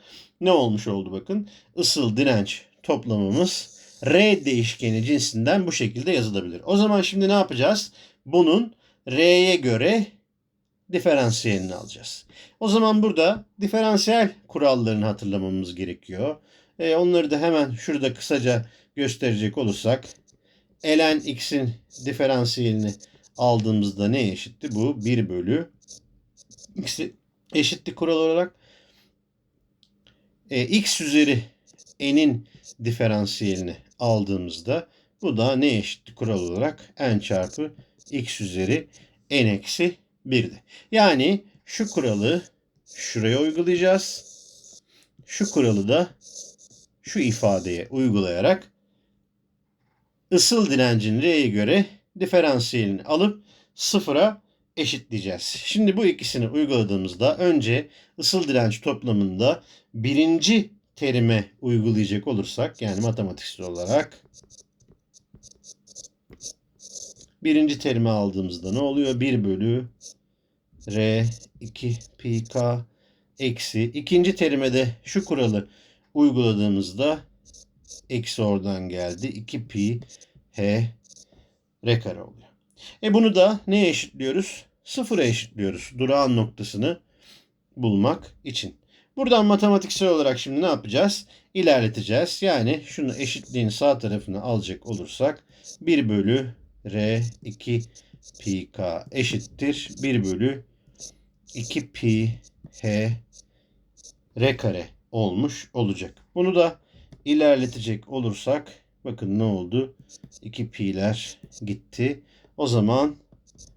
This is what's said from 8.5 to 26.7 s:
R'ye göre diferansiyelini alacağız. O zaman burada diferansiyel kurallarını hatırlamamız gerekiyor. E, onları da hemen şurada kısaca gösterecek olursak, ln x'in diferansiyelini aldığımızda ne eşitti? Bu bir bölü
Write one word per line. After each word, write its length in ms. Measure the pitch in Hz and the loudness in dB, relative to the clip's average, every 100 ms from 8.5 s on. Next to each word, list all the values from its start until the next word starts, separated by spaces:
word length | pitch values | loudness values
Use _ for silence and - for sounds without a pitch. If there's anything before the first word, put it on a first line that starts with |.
| 190 233 - _ _ 135 | 4 2 -8 _ _ -4
R'ye 480 | 131 170 180 185 175 | 4 6 6 6 4
göre 500 | 127 110 160 226 202 - _ _ _ _ _ _ - | 2 2 2 2 0 -8 _ _ _ _ _ _ -6
diferansiyelini 840 | 180 175 143 117 113 117 98 92 87 | -2 2 4 2 0 -2 -2 -4 -8
alacağız. 500 | - - - - - - - _ | -12 -16 -16 -16 -18 -20 -20 _
O 80 | 220 | 0
zaman 360 | 220 220 214 | 4 4 4
burada 420 | 214 165 165 220 - - | 2 2 2 0 -6 -8
diferansiyel 720 | 202 220 220 202 208 233 208 - - | -2 0 2 2 2 2 2 -2 -10
kurallarını 580 | 147 143 127 113 107 104 | 0 2 4 2 0 0
hatırlamamız 720 | 104 104 98 95 95 90 87 | -2 -4 -4 -2 -4 -6 -8
gerekiyor. 600 | 90 90 - 92 139 - _ _ _ - | -8 -10 -12 -6 -6 -6 _ _ _ -4
E, 160 | 165 160 | 0 2
onları 360 | 180 175 151 | 4 4 2
da 80 | 147 | 0
hemen 320 | 170 156 135 | 2 2 0
şurada 420 | 117 - 147 131 | -2 -4 -2 -2
kısaca 520 | 120 - 143 123 117 - _ _ - | -4 -2 0 2 0 -2 _ _ -4
gösterecek 640 | 139 - 127 104 107 143 | -4 -2 -2 0 -2 0
olursak, 480 | 113 101 110 131 - - _ _ _ _ _ _ 156 | -2 0 0 -2 -4 -20 _ _ _ _ _ _ 0
ln 340 | 156 160 156 | 4 4 2
x'in 540 | 143 120 - 143 123 - _ - 127 | -2 -8 -4 -2 -2 -6 _ -12 -8
diferansiyelini 880 | 139 135 131 120 127 117 107 107 101 - _ _ - | 0 2 2 0 0 0 0 -2 -6 -14 _ _ -2
aldığımızda 720 | 123 117 110 107 101 95 104 | 2 2 2 0 0 -2 0
ne 240 | 131 104 | 0 -2
eşitti? 440 | 92 - - 147 107 | -4 -10 -12 -8 -2
Bu 300 | 127 131 110 | -2 -2 -2
bir 240 | 117 95 | -2 -2
bölü 400 | 90 87 151 170 _ - - _ _ _ _ _ - - | -4 -2 -2 -4 _ -20 -20 _ _ _ _ _ -20 -16